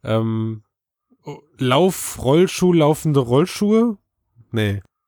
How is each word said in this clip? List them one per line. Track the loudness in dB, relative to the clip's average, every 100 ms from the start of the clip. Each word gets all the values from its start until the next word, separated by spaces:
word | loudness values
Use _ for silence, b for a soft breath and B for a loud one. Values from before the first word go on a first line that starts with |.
Ähm, | -2 -2 -2 -4 -6 -8 _ _ _ _ _ _ -18 -18 _ _
Lauf-, | 0 2 2 -2 -12 -6
Rollschuh, | 0 2 2 0 2
laufende | 4 2 2 0 0
Rollschuhe? | 2 2 0 -2 0 2 2 -4 _ _ _ _ _
Nee. | -4 -2 -4 -8 _